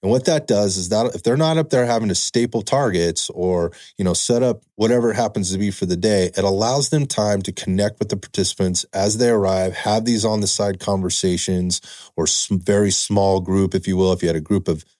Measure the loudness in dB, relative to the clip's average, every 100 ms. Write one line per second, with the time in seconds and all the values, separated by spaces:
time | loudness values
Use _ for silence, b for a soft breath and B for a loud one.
0 | 2 2 4 0 2 2 2 0 -2 0
1 | 0 0 0 2 2 2 2 0 2 0
2 | 0 -2 0 0 0 -2 0 0 2 2
3 | 0 -2 -8 -4 -2 0 -2 B B B
4 | -2 0 0 2 2 -2 _ -2 2 2
5 | 2 0 -2 -2 -4 -2 -2 -2 -4 0
6 | 2 2 0 0 0 0 0 0 0 0
7 | 0 -2 0 0 -4 -8 -4 0 0 -2
8 | -4 -4 -6 -4 -4 -2 -2 -2 -4 -2
9 | -2 2 2 2 2 0 -2 -2 -2 0
10 | 0 0 0 0 -2 0 -2 -2 -2 -2
11 | -2 -2 -2 -2 -2 -2 -2 -4 B B
12 | B -4 -2 -2 -2 -2 2 2 2 0
13 | 0 2 2 2 2 0 2 0 -2 2
14 | 2 2 0 -2 0 -2 0 -4 -6 _